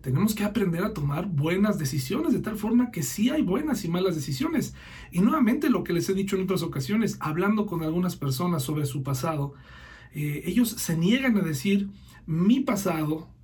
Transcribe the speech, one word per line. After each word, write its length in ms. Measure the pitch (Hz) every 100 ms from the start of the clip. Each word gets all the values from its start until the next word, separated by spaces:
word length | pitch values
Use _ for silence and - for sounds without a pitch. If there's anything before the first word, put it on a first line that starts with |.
Tenemos 320 | 139 135 214
que 80 | -
aprender 400 | 208 220 190 165
a 100 | 202
tomar 340 | - 143 147 202
buenas 520 | 147 160 185 214 196
decisiones, 540 | 139 131 - 233 320
de 80 | 208
tal 160 | - 208
forma 340 | 214 247 247
que 140 | 180
sí 260 | 156 - 233
hay 100 | 311
buenas 440 | 185 202 302 254
y 40 | 165
malas 280 | 175 190 160
decisiones. 580 | 131 135 320 311 - - - - -
Y 80 | 170
nuevamente 500 | 214 277 220 247 302
lo 140 | 202
que 80 | -
les 160 | 170 -
he 60 |
dicho 200 | 190 196
en 80 | 190
otras 200 | 185 180
ocasiones, 540 | 160 135 131 214 214 -
hablando 460 | 151 156 196 208 202
con 180 | 175
algunas 320 | 160 170 180 175
personas 480 | 139 131 180 165
sobre 200 | 135 156 143
su 180 | 139
pasado, 500 | 131 131 170 151 143 - - - - - -
eh, 300 | 151 147 147
ellos 260 | 175 196 233
se 260 | - - 160
niegan 400 | 175 254 269 208
a 60 |
decir, 460 | 170 147 202 202 202 - - - -
"Mi 320 | 160 185 262
pasado 680 | 254 208 190 160 151 160 - -